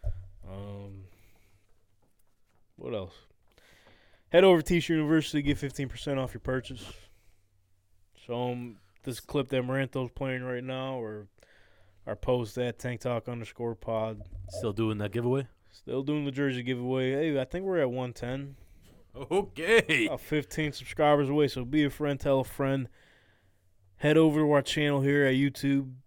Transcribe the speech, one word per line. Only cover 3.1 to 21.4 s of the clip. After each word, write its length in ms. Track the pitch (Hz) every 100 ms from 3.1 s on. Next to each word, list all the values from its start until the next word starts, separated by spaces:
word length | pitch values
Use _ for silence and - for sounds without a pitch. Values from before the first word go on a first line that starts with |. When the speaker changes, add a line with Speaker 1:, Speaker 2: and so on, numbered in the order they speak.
| - _ _ _ _ _ _ - _ _ _ -
Speaker 1:
Head 160 | 170
over 180 | 190 170
to 40 | 147
Teach 220 | 175 -
University, 540 | 160 151 160 - 151
get 160 | 143 139
fifteen 280 | 139 - 131
percent 300 | - 147 135
off 160 | 127
your 80 | 113
purchase. 500 | - 131 - 120 - - - - _ _ _ _ _ _ _ _ _
Show 340 | _ - 120 123
'em 300 | 123 120 101 _ _
this 160 | 135 113
clip 300 | - 147 127
that 120 | 131
Maranto's 480 | 123 135 131 135 123
playing 320 | - 135 127
right 220 | 127 123
now, 320 | 131 131 135
or 320 | 131 110 107 98 _ _ _ - _ - _ -
our 80 |
post 420 | 104 - 123 110 123
at 220 | 123 -
Tank 220 | 123 120
Talk 280 | 127 117 -
underscore 460 | 120 110 - 117
pod. 480 | 110 - 110 110 104 - - -
Speaker 2:
Still 240 | - 110
doing 240 | 104 110 104
that 140 | 104
giveaway? 340 | 120 123 135 135 _ _
Speaker 1:
Still 300 | - - 131
doing 240 | 139 151
the 60 | 139
jersey 320 | 131 143 127
giveaway. 480 | 123 123 123 131 131
Hey, 280 | 139 165 139
I 60 |
think 180 | 127 180
we're 140 | 190 175
at 140 | 131
one 220 | 127 123
ten. 420 | - 123 135 139 135 - - - - - - 127
Speaker 2:
Okay. 760 | 190 - - 170 226 - 139
Speaker 1:
About 160 | 104 -
fifteen 500 | - 151 - - 151
subscribers 560 | - - - 147 147 139
away, 200 | 147